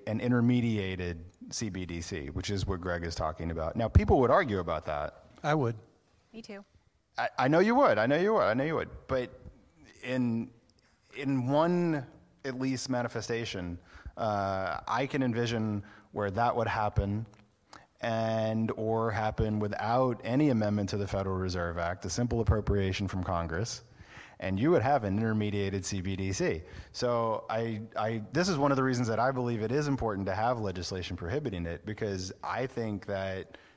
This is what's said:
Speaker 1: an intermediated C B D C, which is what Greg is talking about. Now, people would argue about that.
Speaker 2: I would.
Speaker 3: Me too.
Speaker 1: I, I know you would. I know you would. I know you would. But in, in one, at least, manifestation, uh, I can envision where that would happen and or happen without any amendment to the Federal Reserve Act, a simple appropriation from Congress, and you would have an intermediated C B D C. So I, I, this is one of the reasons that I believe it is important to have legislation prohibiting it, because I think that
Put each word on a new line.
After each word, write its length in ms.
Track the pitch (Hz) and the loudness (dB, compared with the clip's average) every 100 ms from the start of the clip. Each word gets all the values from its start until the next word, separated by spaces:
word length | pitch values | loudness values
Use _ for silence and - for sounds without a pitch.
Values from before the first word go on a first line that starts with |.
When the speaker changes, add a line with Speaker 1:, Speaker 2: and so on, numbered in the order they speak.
| - | -4
Speaker 1:
an 120 | 107 | -2
intermediated 1040 | 120 123 117 123 117 107 95 92 87 82 87 - 247 | 2 4 4 4 2 0 -2 -4 -4 -6 -12 -18 -12
C 180 | - 110 | -6 -6
B 160 | 90 90 | -6 -6
D 160 | 85 | -8
C, 280 | 82 90 69 | -6 -8 -6
which 200 | 92 - | -6 -4
is 160 | 98 95 | -2 -2
what 160 | 90 | -2
Greg 220 | 90 87 | -2 -4
is 120 | 85 - | -4 -2
talking 360 | 80 78 85 | -4 -2 -4
about. 240 | 82 80 - | -2 -2 0
Now, 120 | 110 | 4
people 320 | - 104 143 | 6 8 6
would 100 | 120 | 8
argue 280 | 127 147 98 | 6 4 0
about 260 | 87 80 80 | 0 -2 -2
that. 380 | 73 76 - - - | -4 -4 -10 -20 -6
Speaker 2:
I 100 | 151 | 0
would. 220 | 156 117 107 - _ _ _ _ | 0 0 -2 -12 _ _ _ _
Speaker 3:
Me 80 | 220 | -18
too. 220 | 226 202 - _ _ _ _ - | -14 -16 -16 _ _ _ _ -4
Speaker 1:
I, 120 | 120 - | -4 0
I 80 | 127 | 4
know 120 | 160 | 6
you 160 | 214 247 | 6 6
would. 220 | 262 107 | 6 6
I 80 | 117 | 4
know 120 | 151 | 4
you 160 | 202 | 2
would. 100 | 214 | 4
I 100 | 101 | 4
know 100 | 120 | 2
you 120 | 151 139 | 0 -2
would. 140 | 85 - - | -4 -8 -4
But 220 | 131 123 - - - _ _ - - | -4 -4 -10 -20 -20 _ _ -20 -14
in, 460 | 123 127 120 113 - - _ _ _ _ _ 120 | -4 0 0 0 -4 -10 _ _ _ _ _ -8
in 320 | 139 135 120 | -2 0 2
one, 580 | 143 170 175 170 151 123 - - _ | 4 4 4 2 0 -4 -16 -20 _
at 160 | 135 127 | -8 -2
least, 300 | 135 127 - | -2 -2 -2
manifestation, 880 | 123 120 117 110 117 110 98 87 87 - - - - | -2 0 -4 -4 -4 -4 -6 -6 -8 -12 -18 -16 -4
uh, 640 | 113 101 98 95 95 71 - | -2 0 0 -2 -2 -6 -4
I 180 | 117 135 | -2 -2
can 160 | 143 | 0
envision 600 | 127 113 117 117 110 104 - - - | 0 0 0 0 0 -2 -6 -16 -10
where 200 | 110 101 | -4 -2
that 240 | 98 120 120 | 2 2 2
would 120 | 110 | 0
happen 580 | 110 104 - 101 107 113 - - _ _ - - _ | 0 0 0 0 -2 -6 -14 -20 _ _ -20 -20 _
and 680 | 117 113 113 110 110 113 110 113 | -2 0 0 0 0 2 0 0
or 340 | 110 113 113 | 0 2 2
happen 500 | 107 107 - 110 107 | 0 -2 0 0 0
without 600 | 104 - 107 123 131 113 | -2 -2 0 2 2 0
any 260 | 110 127 151 | 0 2 4
amendment 400 | 113 104 104 98 | 4 2 2 0
to 80 | 101 | -2
the 100 | 98 | -2
Federal 300 | 98 95 92 | -2 0 -2
Reserve 400 | 92 90 85 85 | -2 -2 -2 -2
Act, 280 | 85 92 92 | -4 -4 -6
a 40 | |
simple 320 | - 120 117 | -2 0 2
appropriation 640 | 107 110 - 101 95 92 95 | 2 2 2 2 2 0 -2
from 160 | 95 | -2
Congress, 600 | 92 87 85 80 117 - - - - - - - | -2 -2 -2 -2 -4 -8 -14 -20 -20 -20 -20 -8
and 180 | 95 98 | -4 0
you 100 | 143 | 4
would 120 | 165 | 4
have 240 | 117 143 104 | 4 2 2
an 120 | 98 | 0
intermediated 640 | 113 107 104 101 98 98 92 | 2 2 0 0 0 -2 -4
C 160 | 98 | -4
B 140 | 92 95 | -4 -2
D 160 | 95 | -2
C. 300 | 95 180 82 - - - | -2 -2 -2 -6 -16 -14
So 540 | - 123 120 113 107 - | -4 0 0 0 -2 -4
I, 320 | 113 117 107 110 - | -2 -2 -4 -6 -4
I, 260 | 110 113 104 | -2 -4 -2
this 160 | 151 185 | 0 0
is 80 | 151 | 2
one 140 | 139 | 2
of 60 | 135 | 4
the 60 | |
reasons 240 | 131 123 117 | 2 2 2
that 120 | 110 | 2
I 120 | 127 | 2
believe 300 | 127 123 117 | 2 -2 -2
it 100 | 110 | 0
is 160 | 139 147 | 0 0
important 400 | 135 113 98 98 | 0 0 0 -2
to 80 | 95 | 0
have 240 | 117 120 | 0 0
legislation 560 | 101 90 87 95 87 87 | -2 -4 -6 -6 -6 -6
prohibiting 500 | 85 139 139 90 85 | -4 -2 -2 -4 -4
it, 200 | 85 107 | -6 -8
because 460 | 107 107 95 92 - | -4 -4 -4 -6 -8
I 240 | - 120 131 | -6 -4 -4
think 380 | - 110 101 - | -4 -4 -4 -4
that 520 | 98 95 95 - - - | -4 -2 -6 -8 -16 -20